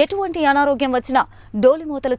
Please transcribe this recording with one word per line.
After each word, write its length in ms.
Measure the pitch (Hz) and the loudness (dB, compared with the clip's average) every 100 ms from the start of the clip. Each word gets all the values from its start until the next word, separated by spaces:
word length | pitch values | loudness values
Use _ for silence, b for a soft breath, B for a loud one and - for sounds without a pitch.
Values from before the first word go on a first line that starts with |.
ఎటువంటి 380 | 311 392 381 330 294 | 2 0 -4 0 0
అనారోగ్యం 400 | 277 285 262 277 254 | 2 2 0 0 -2
వచ్చినా 240 | 254 254 - b b 214 | 0 0 -2 b b 2
డోలిమూతలు 540 | 254 311 311 277 262 | 4 4 -2 -6 -4